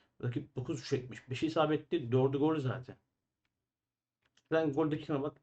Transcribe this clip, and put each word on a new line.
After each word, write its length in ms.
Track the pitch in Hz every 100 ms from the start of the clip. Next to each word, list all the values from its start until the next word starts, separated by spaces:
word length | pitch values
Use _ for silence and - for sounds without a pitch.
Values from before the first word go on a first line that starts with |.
| _ _
Rakip 320 | 123 120 135 -
dokuz 260 | 123 151
üç 120 | -
etmiş. 360 | 127 - 110 -
Beşi 180 | 120 160
isabetli, 640 | 165 151 151 - 175 120
dördü 260 | 127 135 139
gol 220 | 151 160
zaten. 360 | 127 98 - 95 _ _ _ _ _ _ _ _ _ _ _ _ _ _ _
Sen 240 | 160 160
gol 180 | 135 156
dakikana 300 | 156 - 147
bak. 160 | 143 -